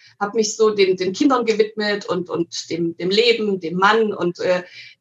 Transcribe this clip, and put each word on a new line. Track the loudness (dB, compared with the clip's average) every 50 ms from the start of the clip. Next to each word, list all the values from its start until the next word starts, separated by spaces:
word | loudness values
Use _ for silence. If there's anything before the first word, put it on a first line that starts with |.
| _ -20 _ _
habe | -8 -2 0
mich | 0 0 0 0
so | 2 2 2
den, | 4 4 2 2 2
den | 0 -2 -4 0
Kindern | 2 2 4 4 4 2
gewidmet | 2 2 2 0 0 0 -2 -2 -2 -2 -2 -4
und, | -4 -4 -4 -4 -4
und | -4 -4 -4 -4 -6 -10 -8 -6
dem, | -4 -4 -2 -4 -4
dem | -4 -4 0
Leben, | 2 2 4 4 2 2 0 -2 -2 -4
dem | -4 -6 -2
Mann | 2 2 4 4 4 2 0 -2
und, | -2 -4 -4 -4 -2
äh, | -2 -2 0 -2 -4 -8 -14 -20 -20 -20 -20 _